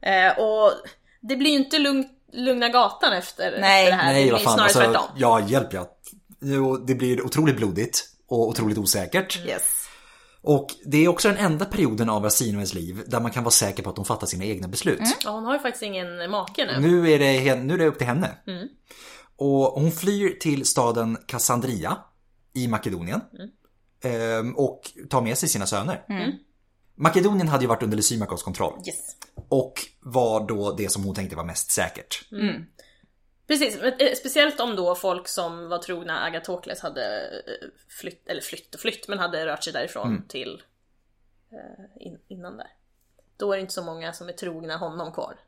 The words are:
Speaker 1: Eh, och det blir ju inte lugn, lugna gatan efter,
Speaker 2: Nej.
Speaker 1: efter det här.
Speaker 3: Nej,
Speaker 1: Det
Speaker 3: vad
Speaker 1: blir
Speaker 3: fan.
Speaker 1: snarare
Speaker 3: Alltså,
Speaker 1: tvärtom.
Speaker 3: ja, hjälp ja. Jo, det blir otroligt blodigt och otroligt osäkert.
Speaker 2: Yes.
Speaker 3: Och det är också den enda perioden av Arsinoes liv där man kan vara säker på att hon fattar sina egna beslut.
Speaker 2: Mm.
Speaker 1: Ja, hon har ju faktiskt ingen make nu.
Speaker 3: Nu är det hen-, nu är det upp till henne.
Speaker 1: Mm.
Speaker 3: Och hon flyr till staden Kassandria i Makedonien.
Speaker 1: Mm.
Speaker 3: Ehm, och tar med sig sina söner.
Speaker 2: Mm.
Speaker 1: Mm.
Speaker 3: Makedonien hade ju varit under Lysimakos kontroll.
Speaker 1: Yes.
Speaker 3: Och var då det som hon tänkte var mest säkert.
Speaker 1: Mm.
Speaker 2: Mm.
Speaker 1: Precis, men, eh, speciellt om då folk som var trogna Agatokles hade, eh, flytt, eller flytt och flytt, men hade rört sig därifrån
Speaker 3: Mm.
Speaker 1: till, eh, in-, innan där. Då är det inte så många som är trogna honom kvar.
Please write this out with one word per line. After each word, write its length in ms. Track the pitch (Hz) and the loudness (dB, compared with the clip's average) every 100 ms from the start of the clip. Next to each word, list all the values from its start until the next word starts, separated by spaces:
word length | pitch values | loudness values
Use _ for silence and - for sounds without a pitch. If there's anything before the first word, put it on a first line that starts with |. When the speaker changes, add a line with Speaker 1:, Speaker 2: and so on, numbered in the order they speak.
Speaker 1:
Eh, 380 | - 190 185 - | 2 4 4 4
och 320 | 220 214 214 - - - _ _ | 2 6 6 4 -8 -20 _ _
det 140 | 220 269 | -6 2
blir 160 | 277 | 4
ju 60 | 285 | 4
inte 220 | 269 311 | 2 2
lugn, 300 | 277 269 262 _ _ | 2 0 -2 _ _
lugna 360 | - 247 247 240 | -6 0 2 4
gatan 440 | 247 214 - 311 | 4 4 2 0
efter, 440 | 190 180 - 180 147 | 0 -4 -6 -4 2
Speaker 2:
Nej. 240 | 196 196 | 6 8
Speaker 1:
efter 140 | 185 185 | 8 6
det 60 | |
här. 100 | 165 | 4
Speaker 3:
Nej, 120 | 139 135 | 6 6
Speaker 1:
Det 60 | |
Speaker 3:
vad 80 | 117 | 6
Speaker 1:
blir 60 | 107 | 4
Speaker 3:
fan. 80 | |
Speaker 1:
snarare 120 | 110 104 | 6 6
Speaker 3:
Alltså, 140 | 113 | 6
Speaker 1:
tvärtom. 360 | 117 113 - 135 | 6 4 0 2
Speaker 3:
ja, 260 | 123 113 101 | 4 6 4
hjälp 260 | 131 92 | 0 0
ja. 160 | 95 90 _ - - _ - | -6 -10 _ -20 -20 _ -12
Jo, 360 | 139 139 135 131 | -2 2 2 0
det 180 | 127 131 | 0 0
blir 260 | 123 120 127 | 2 0 0
otroligt 300 | 147 156 123 | 2 4 4
blodigt 500 | 110 90 113 - - _ _ | 0 0 -2 -2 -6 _ _
och 200 | 123 113 | 0 0
otroligt 300 | 113 110 107 | 2 0 0
osäkert. 600 | 98 107 90 180 190 180 175 | 0 0 0 -2 -2 -6 -6
Speaker 2:
Yes. 280 | 90 - - - - - - _ _ | -4 -2 -2 -6 -16 -20 -20 _ _
Speaker 3:
Och 260 | - 143 139 - - | 2 2 2 -12 -2
det 200 | 147 165 | 4 4
är 20 | |
också 200 | 175 220 | 4 2
den 100 | 196 | 2
enda 280 | 196 151 190 | 2 0 -2
perioden 440 | - 151 107 117 | 0 0 2 0
av 160 | 107 104 | 0 2
Arsinoes 480 | - 113 101 98 | 0 0 -2 -4
liv 300 | 95 85 92 - | -6 -8 -10 -4
där 120 | 117 | -2
man 120 | 117 | -2
kan 120 | 117 | -2
vara 80 | 117 | 2
säker 320 | - 101 98 | 2 2 -2
på 60 | 101 | -8
att 80 | 92 | -6
hon 80 | 98 | -4
fattar 220 | 113 95 | -4 -4
sina 180 | 90 98 | -6 -4
egna 220 | 104 92 | -6 -6
beslut. 320 | 101 180 - | -4 0 2
Speaker 2:
Mm. 120 | 220 262 | 2 0
Speaker 1:
Ja, 60 | - | -2
hon 140 | 214 226 | -6 -4
har 80 | |
ju 60 | 285 | -2
faktiskt 240 | 269 240 | -2 -6
ingen 480 | 214 190 180 175 170 | -8 -8 -8 -8 -4
make 340 | 208 185 - 240 | -4 -4 -4 -2
nu. 220 | 131 151 | 2 4
Speaker 3:
Nu 240 | 175 170 | 6 6
är 80 | 151 | 6
det 60 | 139 | 6
hen-, 420 | 135 131 127 127 | 4 4 2 0
nu 60 | |
är 40 | 180 | 2
det 80 | 160 | 2
upp 100 | 143 | 2
till 100 | 123 | -2
henne. 240 | 123 185 - - | 0 -2 -4 -12
Speaker 1:
Mm. 200 | 180 220 _ _ - - - - _ | -12 -12 _ _ -20 -20 -20 -20 _
Speaker 3:
Och 340 | 139 139 135 139 | 2 4 4 2
hon 100 | 156 | 0
flyr 380 | 165 185 202 196 - | 2 0 2 0 0
till 260 | 160 139 135 | -2 0 0
staden 520 | - 120 117 113 113 - | 2 2 2 0 -4 -6
Kassandria 680 | 123 - 120 127 113 80 175 - _ _ _ _ | -4 0 0 0 -4 -4 -6 -10 _ _ _ _
i 140 | 131 123 | -4 -2
Makedonien. 540 | 107 - 92 87 147 - | -2 -2 -4 -4 -6 -8
Speaker 1:
Mm. 160 | - 202 _ _ _ _ _ | -16 -18 _ _ _ _ _
Speaker 3:
Ehm, 520 | 127 117 113 113 120 - | -6 -2 -2 -2 -4 0
och 260 | 135 - - - - | -2 -2 -18 -18 -2
tar 120 | 131 | 0
med 160 | 117 131 | 0 0
sig 120 | 160 | 0
sina 160 | - 95 | -2 0
söner. 380 | 104 113 185 - | -2 -2 -6 -6
Speaker 2:
Mm. 120 | 202 | -4
Speaker 1:
Mm. 140 | 220 285 _ _ _ _ _ _ | -4 -6 _ _ _ _ _ _
Speaker 3:
Makedonien 500 | 165 185 185 202 170 | 2 4 4 2 2
hade 160 | 143 | 2
ju 40 | 123 | 2
varit 160 | - | 2
under 140 | 117 107 | 0 0
Lysimakos 460 | 104 117 104 87 | 0 0 -4 -4
kontroll. 360 | - 90 92 - - | -6 -4 -4 -4 -12
Speaker 1:
Yes. 280 | - - - - - - | -12 -12 -18 -20 -18 -2
Speaker 3:
Och 240 | 135 - - - _ | -2 0 -6 -14 _
var 460 | - 123 123 110 104 | -4 0 2 0 -2
då 240 | 110 101 | -4 -4
det 200 | 92 98 | -4 -4
som 120 | 104 | -2
hon 120 | 98 92 | -4 -6
tänkte 200 | 95 78 | -8 -8
var 80 | |
mest 280 | 82 85 - | -8 -8 -4
säkert. 600 | - 92 - - - - | -2 -2 -4 -12 -12 -12
Speaker 1:
Mm. 180 | 208 208 | -4 -4
Speaker 2:
Mm. 160 | 165 165 _ - _ _ _ _ _ _ | -4 -12 _ -20 _ _ _ _ _ _
Speaker 1:
Precis, 300 | 302 277 208 | 0 0 -2
men, 120 | 214 254 | -4 2
eh, 140 | 277 - | 0 0
speciellt 440 | 262 311 294 294 | -4 2 2 2
om 160 | 240 202 | -4 -2
då 200 | 175 180 | -2 0
folk 320 | 196 180 180 | -2 -4 -6
som 420 | - 170 170 170 | -6 -6 -8 -8
var 80 | 170 | -8
trogna 460 | 170 175 175 160 | -6 -10 -6 -6
Agatokles 580 | 165 165 165 180 - - | -6 -8 -8 -10 -8 -10
hade, 200 | 165 131 107 104 - - - | -8 -6 -6 -6 -8 -12 -12
eh, 200 | - - _ _ - | -14 -14 _ _ -16
flytt, 280 | - - _ | -14 -16 _
eller 120 | 160 | -10
flytt 340 | - 156 _ - | -10 -14 _ -8
och 60 | |
flytt, 260 | 220 214 - | -8 -8 -10
men 120 | 202 | -6
hade 260 | 175 165 160 | -4 -4 -6
rört 180 | 151 | -6
sig 100 | - | -6
därifrån 340 | 151 131 - 113 | -6 -8 -6 -4
Speaker 3:
Mm. 200 | 110 - | -4 -6
Speaker 1:
till, 340 | 123 - - _ _ _ _ _ _ _ _ _ | -12 -12 -14 _ _ _ _ _ _ _ _ _
eh, 540 | 226 - - 190 - - | -20 -20 -20 -20 -20 -20
in-, 120 | 170 _ | -20 _
innan 300 | 190 180 208 | -18 -18 -16
där. 100 | - _ _ _ _ _ _ _ | -18 _ _ _ _ _ _ _
Då 140 | 202 | -2
är 60 | 196 | -2
det 40 | |
inte 120 | 185 | -4
så 100 | - | -10
många 300 | 170 165 165 | -10 -10 -10
som 160 | 165 175 | -12 -14
är 40 | |
trogna 440 | 175 185 160 160 160 | -10 -10 -10 -10 -8
honom 340 | 170 160 160 | -8 -8 -10
kvar. 240 | - - - | -8 -10 -12